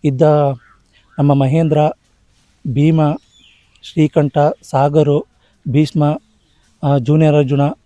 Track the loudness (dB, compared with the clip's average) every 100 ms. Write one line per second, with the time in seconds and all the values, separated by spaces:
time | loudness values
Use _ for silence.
0 | -4 0 2 2 -2 -4 _ _ _ _
1 | _ -4 0 2 0 0 0 0 -2 -4
2 | _ _ _ _ _ _ -6 0 2 2
3 | 0 -4 _ _ _ _ _ _ -10 -2
4 | 0 0 -2 0 -2 -2 -6 -2 0 0
5 | 0 -2 -4 _ _ _ -4 -2 0 0
6 | -2 -2 _ _ _ _ _ _ -2 -2
7 | 0 2 2 2 0 0 -2 -4